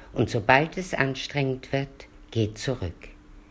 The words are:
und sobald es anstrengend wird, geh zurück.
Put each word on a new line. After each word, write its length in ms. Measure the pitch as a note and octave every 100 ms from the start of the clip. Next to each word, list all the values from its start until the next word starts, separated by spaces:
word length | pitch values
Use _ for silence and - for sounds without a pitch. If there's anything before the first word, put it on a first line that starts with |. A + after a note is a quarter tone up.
| -
und 160 | - G#2
sobald 480 | A#2+ G2 C3+ D#3+ F#3+
es 160 | F#3
anstrengend 800 | - C3+ C3 - C#3+ C3+ C3 -
wird, 360 | C3+ C#3 - - - -
geh 220 | A2+ G#2
zurück. 560 | G#2+ - B2 F2+ - - - - - -